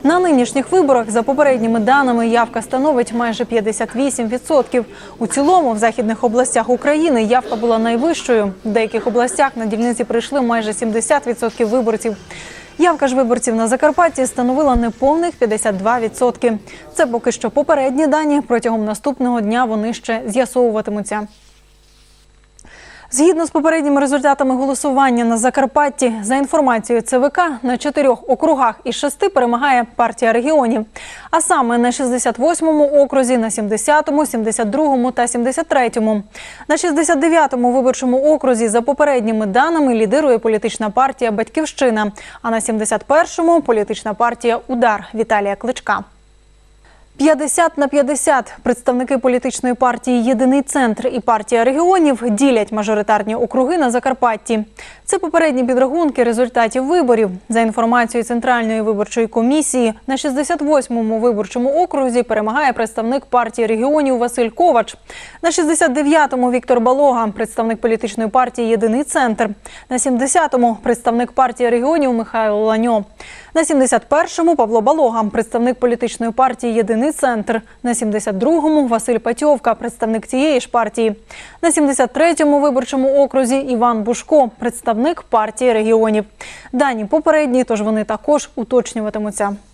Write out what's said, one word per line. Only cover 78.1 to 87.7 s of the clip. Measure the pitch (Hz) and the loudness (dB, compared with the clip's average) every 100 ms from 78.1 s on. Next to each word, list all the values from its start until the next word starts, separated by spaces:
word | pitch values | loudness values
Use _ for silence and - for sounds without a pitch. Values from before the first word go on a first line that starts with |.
| 214 208 190 | -2 -4 -2
другому — | 240 330 302 311 269 | 2 2 2 2 2
Василь | 226 - 226 | 0 0 -2
Патьовка, | 226 233 294 277 - | -2 -2 0 2 0
представник | 220 240 - 220 220 - | -2 -4 -6 -4 -4 -4
цієї | 254 302 269 | -2 0 0
ж | - | 0
партії. | 240 220 226 220 208 - - - - | -2 -2 -2 -2 -2 -12 -20 -20 -4
На | 339 | 0
сімдесят | 320 294 269 247 | 2 0 2 0
третьому | 269 330 330 302 285 | 2 2 4 2 4
виборчому | 294 262 247 277 262 277 | 2 0 -2 -2 2 4
окрузі | 277 262 254 269 | 2 2 0 0
Іван | 269 247 240 226 | -2 0 2 0
Бушко, | 214 240 - 311 247 - | -2 -4 2 2 2 0
представник | 240 233 - 214 269 339 | -6 -6 -4 0 0 -2
партії | - 226 214 220 254 | -2 -2 0 -2 0
регіонів. | 220 214 226 220 214 208 _ - - - | 2 2 2 2 0 -2 _ -20 -20 -8
Дані | 247 285 233 208 | -2 0 -2 -2
попередні, | 311 311 311 302 247 | 0 2 2 2 0
тож | 247 | 0